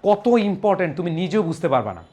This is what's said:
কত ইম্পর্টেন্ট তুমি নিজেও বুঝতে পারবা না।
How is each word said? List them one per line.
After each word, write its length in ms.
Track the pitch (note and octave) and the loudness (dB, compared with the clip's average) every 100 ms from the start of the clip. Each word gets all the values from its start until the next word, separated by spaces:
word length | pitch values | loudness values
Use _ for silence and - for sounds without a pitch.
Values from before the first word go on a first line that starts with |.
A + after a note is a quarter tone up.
কত 240 | F#3+ G#3 A#3 | 2 2 4
ইম্পর্টেন্ট 680 | A#3+ G3+ F#3 G#3 F#3 F3 D3 | 2 2 0 0 0 -2 -2
তুমি 140 | F3 | -4
নিজেও 320 | D#3+ F3+ G#3+ | -4 -2 0
বুঝতে 260 | E3 D#3+ E3+ | -2 -2 0
পারবা 260 | C3 G#2 | 0 0
না। 80 | F2 - | -10 -18